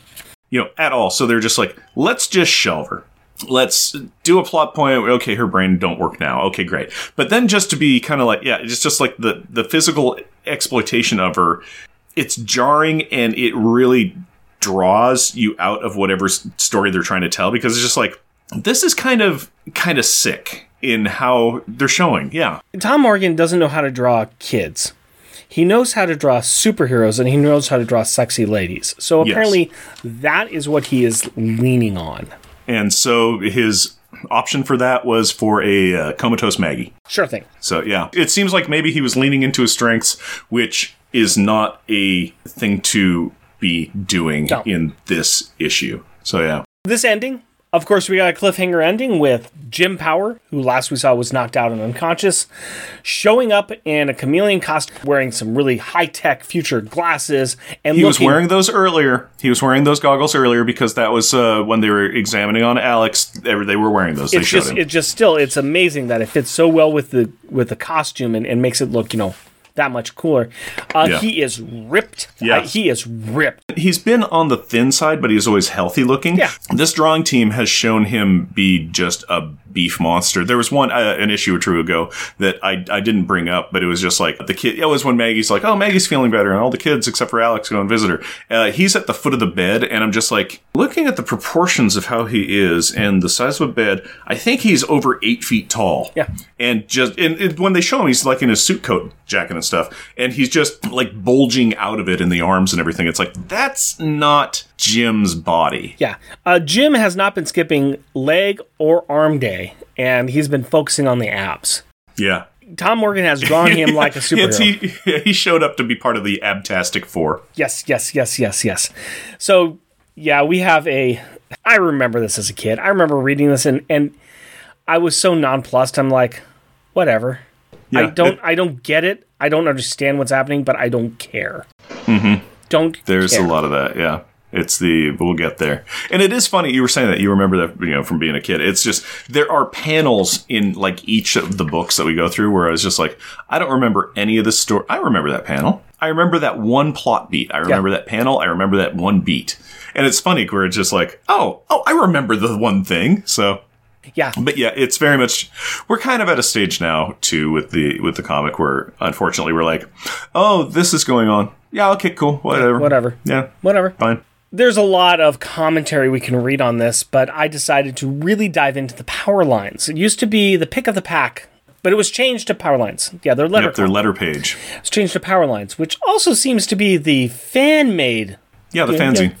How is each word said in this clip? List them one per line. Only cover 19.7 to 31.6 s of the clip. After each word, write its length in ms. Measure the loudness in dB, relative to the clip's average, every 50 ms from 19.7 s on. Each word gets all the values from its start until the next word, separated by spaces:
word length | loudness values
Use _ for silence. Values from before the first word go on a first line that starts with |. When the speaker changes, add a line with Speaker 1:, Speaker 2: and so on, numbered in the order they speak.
| -6
Speaker 1:
kind 240 | -4 -2 0 0
of 80 | 0 0
sick 600 | 0 0 0 0 -2 -4 -6 -8 -14 -16 -16 -18 _ _ _
in 240 | -4 -2 0 0 0
how 560 | -2 -2 -2 0 2 2 2 2 2 0 -4 -8
they're 200 | -10 -4 -2 0
showing. 440 | 0 2 2 2 2 2 0 -2 -4
Yeah. 300 | -4 -2 -2 -2 -4 -6 -12 _ -10 -4
Speaker 2:
Tom 220 | -2 2 4 4
Morgan 340 | 4 4 4 2 2 0 2
doesn't 240 | 2 2 2 2 2
know 80 | 2
how 140 | 2 0 -2
to 100 | -2 -2
draw 340 | -2 0 0 2 2 2 0 -4 _ -14
kids. 540 | -8 -4 -2 -2 -2 -4 -6 -8 -8 -8 -10 _ _ _ _ _ _ -20 -20 -20 -20
He 180 | _ 0 2 2
knows 280 | 4 4 4 2 2 0
how 120 | 0 0
to 100 | 0 0
draw 240 | 0 2 2 2 2
superheroes, 800 | 0 0 0 2 2 2 2 0 0 2 2 2 2 2 2 2
and 100 | 0 2
he 80 | 2
knows 300 | 4 4 4 4 2 2
how 100 | 0 0
to 80 | 0 0
draw 180 | 0 0 0 0
sexy 420 | 0 0 0 0 0 0 -2 0
ladies. 500 | 0 0 0 -2 -4 -6 -8 -8 -10 -8 -8
So 240 | -2 2 2 2 4
Speaker 1:
Yes. 80 | 2 2
Speaker 2:
apparently 380 | 2 2 2 2 2 0 -2 -6 -14 -20 -20 -18 -14 -14
that 480 | -14 -10 -4 -2 0 0 0 -2 -2
is 160 | -6 -6 -4
what 200 | -2 -2 -2 0
he 180 | 0 0 2 2
is 240 | 2 0 -2 -6 -6 -6
leaning 640 | -4 -2 -2 0 0